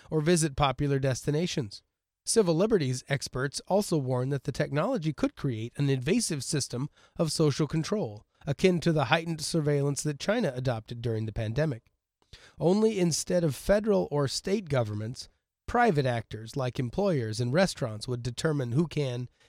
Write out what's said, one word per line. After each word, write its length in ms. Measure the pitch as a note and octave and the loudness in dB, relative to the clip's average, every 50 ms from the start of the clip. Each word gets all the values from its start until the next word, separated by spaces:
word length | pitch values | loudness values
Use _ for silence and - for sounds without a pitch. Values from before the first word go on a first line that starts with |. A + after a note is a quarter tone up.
| - - | -10 -4
or 80 | D#3+ D#3 | -2 0
visit 380 | D3 E3+ F3+ D#3+ D#3+ C#3+ C3 | 2 4 4 4 2 0 0
popular 420 | - D3 C3 B2+ - D3 C#3 C#3 C3+ | 2 2 2 2 0 0 0 0 2
destinations. 800 | C3+ C3+ B2 - - D3 C#3+ D#3 F3+ - - E3 A#2 G#2 - - _ _ _ _ _ _ _ _ - | 0 0 -2 -2 -2 -2 -2 0 -2 -2 -4 -4 -6 -6 -8 -16 _ _ _ _ _ _ _ _ -4
Civil 280 | - - A3+ G3+ E3+ D#3 | 2 4 4 4 4 4
liberties 520 | D#3+ G#3 A3+ A#3 F3 C#3 B2+ B2+ B2+ - | 2 2 4 2 2 2 0 -2 -4 -4
experts 540 | - C#3+ B2+ - - - B2+ C3+ C3+ - - - - | -4 -4 -4 -4 -6 -6 -4 -4 -4 -6 -8 -4 0
also 280 | F#3 G#3 G3+ - E3+ | 0 0 0 0 0
warn 320 | D3+ C3 B2 C#3+ B2 B2+ C#3 | -2 0 0 -2 -2 -2 -2
that 140 | C#3+ C3+ - | -4 -4 -4
the 80 | C#3+ | -4
technology 640 | - - D3 C#3+ C#3 D3 F3 B3 C#4 F#3+ D3+ D#3 - | -4 -4 -2 -2 -2 -2 0 0 -2 -2 -2 -4 -2
could 220 | - C4+ C4+ - | 0 -2 -2 -2
create 360 | - - C3+ A2+ A2 A2+ A#2+ - | -2 -4 -4 -4 -4 -6 -6 -4
an 120 | - C#3+ C#3 | 0 0 2
invasive 540 | C3+ C3 B2 D#3 G#3+ A#3+ - - D#3+ C3+ - | 2 0 0 0 0 0 0 -2 -4 -4 -4
system 460 | - D#3 C#3 - - B2 A#2+ C#3+ - _ _ _ _ - | -4 -2 -2 -2 -4 -4 -6 -6 -6 _ _ _ _ -4
of 140 | - E3 D3 | -2 -2 0
social 360 | - - D#3+ D3 - - D#3 | 2 2 2 2 2 2 0
control, 580 | - - E3 D3 - G#3 G#3+ D3+ A2 G#2 G#2+ - _ _ _ - | 0 0 -2 -2 -2 -2 -2 -4 -4 -8 -12 -18 _ _ _ -6
akin 360 | D3+ C3+ - F#3+ F#3 F3+ D#3 | -6 0 4 4 4 4 4
to 100 | - E3+ | 2 2
the 140 | D#3 D3+ C3 | 2 2 2
heightened 340 | A2+ D#3+ E3+ E3 E3+ D#3+ D#3 | 2 2 2 0 -2 -6 -6
surveillance 640 | D3 - - D#3+ C#3+ D3 D3 C#3+ C#3 C#3+ C#3 - - | -4 -2 0 0 2 2 2 2 2 0 0 -2 -2
that 160 | D3+ C#3+ - | -4 -4 -4
China 320 | - G3 G#3+ B3 G#3 C#3+ B2 | -2 0 0 2 0 0 -2
adopted 480 | B2+ B2+ C3 A#2 A2 - - A#2+ A#2 | -2 -2 -2 -2 -4 -6 -10 -10 -6
during 240 | A#2+ A#2+ A2 A2 A2 | -4 -4 -2 -2 -4
the 60 | A2 | -4
pandemic. 520 | - A#2+ A2 G#2+ A2+ C#3+ D#3 D#3 A#2 A2+ _ _ _ _ _ _ _ _ _ _ - - - - _ - | -4 -4 -4 -2 0 0 0 -2 -2 -6 _ _ _ _ _ _ _ _ _ _ -20 -20 -20 -16 _ 0
Only 400 | D3 E3+ G3 G#3+ A3 A3 G#3+ F#3 | 2 4 4 6 4 4 4 4
instead 460 | F3+ E3+ C#3+ - - - F3+ F3 E3 | 2 2 2 0 -2 0 0 2 2
of 100 | D3 B2 | 0 -2
federal 540 | - - - G3+ G#3 G#3 A3 G3 F#3 F3 - | 0 2 2 2 2 4 2 2 2 2 0
or 160 | C#3+ D3 C#3+ | 0 0 0
state 400 | B2 - - - F#3 G3+ A3+ F#3 | 0 -2 -4 -2 -2 -2 -2 0
governments, 640 | D3 C#3 B2 A2+ G#2+ G#2 G#2+ A2 A2+ B2+ - - - _ _ _ _ _ _ _ | 0 0 0 0 0 -2 -6 -6 -6 -8 -10 -14 -18 _ _ _ _ _ _ _
private 380 | - - A#3+ A#3+ A3 D#3 C#3+ C3 | 0 2 4 4 4 4 4 2
actors 520 | B2+ A#2+ A2+ - - - G#2+ A2+ A2+ - | 0 0 -2 -4 -6 -10 -12 -10 -8 -4
like 220 | C#3 B2+ B2+ - - | -4 -4 -2 -2 -2
employers 600 | B2+ A#2 - F#3 G3+ G3 E3 C3 A2+ A2 G#2+ A2+ | -4 -2 -2 0 0 2 2 0 -2 -2 -2 -2
and 140 | A#2+ A#2+ C3+ | -2 0 2
restaurants 560 | F3+ F#3+ - - - C3 A2 G#2+ G#2 - B2+ | 2 2 2 0 -2 -6 -6 -6 -6 -6 -6
would 140 | B2 B2 A#2+ | -6 -4 -4
determine 500 | B2+ A#2+ - - D#3+ D3 C#3+ B2 A#2+ A2+ | -6 -4 -2 0 0 0 0 -2 0 2
who 140 | D#3+ F3 | 0 0
can 420 | D3+ - D3+ C#3+ B2+ B2 B2 B2 - _ _ _ | 0 0 -2 -2 -2 -4 -6 -8 -10 _ _ _